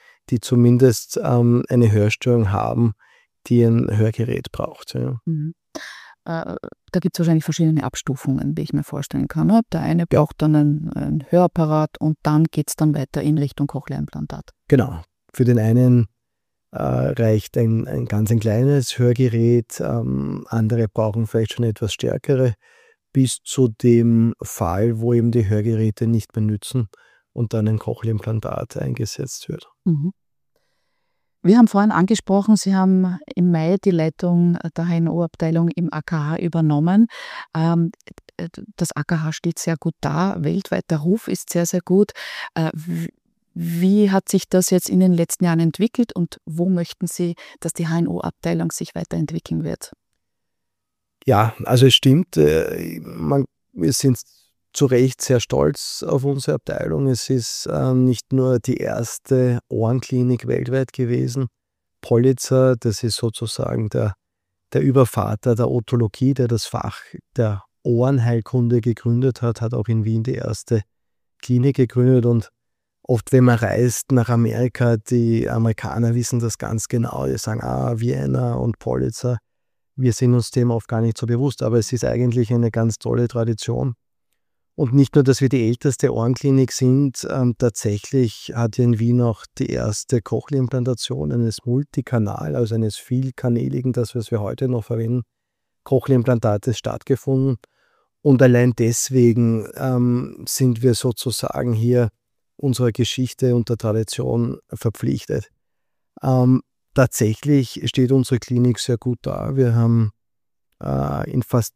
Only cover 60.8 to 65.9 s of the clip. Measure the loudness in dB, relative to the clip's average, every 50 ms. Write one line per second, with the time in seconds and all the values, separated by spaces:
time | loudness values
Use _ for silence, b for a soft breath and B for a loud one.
60.8 | -4 -4 -4 -4 -4 -2 0 -2 -2 -2 -4 -4 -6 -6 _ _ _ _ _ _
61.8 | _ _ _ _ -4 0 2 4 4 4 2 2 0 0 2 4 4 4 2 2
62.8 | 0 -2 -2 -2 -2 -4 -4 -2 -4 -4 -6 -6 -8 -8 -6 -6 -4 -4 -2 -2
63.8 | -4 -2 -2 -2 -2 -2 -2 -6 _ _ _ _ _ _ _ _ _ _ -2 0
64.8 | 2 2 4 4 4 4 2 -2 -2 -2 -4 -2 0 0 0 2 0 0 0 -2
65.8 | -2 -2